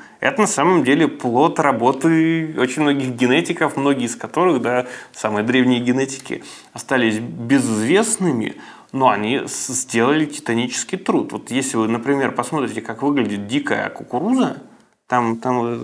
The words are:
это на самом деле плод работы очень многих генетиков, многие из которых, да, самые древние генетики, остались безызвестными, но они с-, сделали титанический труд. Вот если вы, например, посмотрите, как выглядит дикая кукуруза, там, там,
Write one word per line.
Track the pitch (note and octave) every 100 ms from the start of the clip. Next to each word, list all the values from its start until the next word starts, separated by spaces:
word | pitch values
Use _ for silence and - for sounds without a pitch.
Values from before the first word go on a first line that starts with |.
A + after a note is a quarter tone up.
| - -
это | C3 C#3
на | G#3
самом | - D#3+ F3+
деле | C3 D3 D3
плод | - B2 A#2+ D#3+ -
работы | C#3+ A#2+ B2 C3+ E3 D#3+ D#3+ E3 D#3+ D#3
очень | B2+ D#3
многих | D3 C#3+ C3
генетиков, | A#2+ B2 C#3+ E3+ E3 D3+ C3+
многие | C#3+ C3 A#2
из | -
которых, | A2+ D#3 F3+ C3+
да, | A#2 B2 B2 - -
самые | - G#2+ G#2
древние | A2+ B2+ B2+ A#2+
генетики, | B2 B2+ C3+ C3+ - A#2 - - -
остались | - - C3 A2+ G#2+
безызвестными, | A#2 - A#2 C3+ A#2 G#2+ A2+ F#3+ A3 - F3+ A#2+ G#2+ - - - -
но | C3+ C3
они | G2+ G#2+ B2+ -
с-, | - -
сделали | B2+ - A#2 B2 D3+
титанический | D3+ - - A#2 B2 - - F#3+
труд. | G#3 E3+ -
Вот | A2 -
если | B2+ C4 A2+
вы, | A2
например, | A#2 B2+ C#3 B2+
посмотрите, | - A#2+ D#3+ A#2 A2
как | - A#2
выглядит | C#3+ C#3+ G#2+ G2+ G2+
дикая | C#3+ - - -
кукуруза, | - - - G3 C4 F3 - - - _ _ -
там, | B2 A#2 A2+
там, | B2+ B2 A#2 A#2